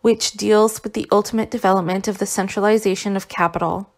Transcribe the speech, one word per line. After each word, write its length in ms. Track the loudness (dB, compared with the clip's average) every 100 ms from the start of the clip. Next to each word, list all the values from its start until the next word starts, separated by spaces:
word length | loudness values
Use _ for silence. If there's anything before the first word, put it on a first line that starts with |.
which 320 | 2 2 -2
deals 500 | -4 2 4 4 0
with 100 | -8
the 140 | -8 0
ultimate 400 | 0 2 -4 -4
development 600 | 0 2 2 0 -2 -4
of 80 | -4
the 80 | -4
centralization 880 | -4 -4 0 2 2 2 -2 -2 -4
of 140 | -4
capital 600 | -2 -2 -2 -4 -4 -8